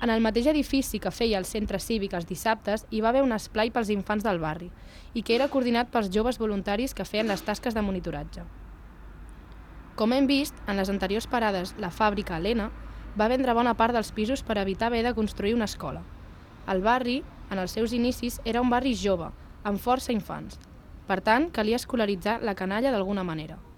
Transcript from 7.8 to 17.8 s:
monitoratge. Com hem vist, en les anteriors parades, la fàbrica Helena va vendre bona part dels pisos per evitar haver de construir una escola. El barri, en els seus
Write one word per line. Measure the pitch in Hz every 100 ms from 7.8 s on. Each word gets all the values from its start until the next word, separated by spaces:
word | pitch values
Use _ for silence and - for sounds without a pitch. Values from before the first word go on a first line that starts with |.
monitoratge. | 202 185 175 165 - - 170 - - - - - - - - - - - - - - -
Com | 220
hem | 262 269
vist, | 277 294 - -
en | 196
les | 190
anteriors | 196 185 208 -
parades, | 247 214 190 180 -
la | 185
fàbrica | - 214 202 202 165
Helena | 185 233 208 - - - - 202
va | 214
vendre | 254 254
bona | 233 240 226
part | 233 240
dels | 208
pisos | - 214 269
per | - 208
evitar | 196 180 226
haver | 233 240
de |
construir | 220 214 - 202 233
una | 208
escola. | - - 151 175 - - - - - -
El | 190
barri, | 202 254 240 254 - - -
en | 196
els | 185
seus | -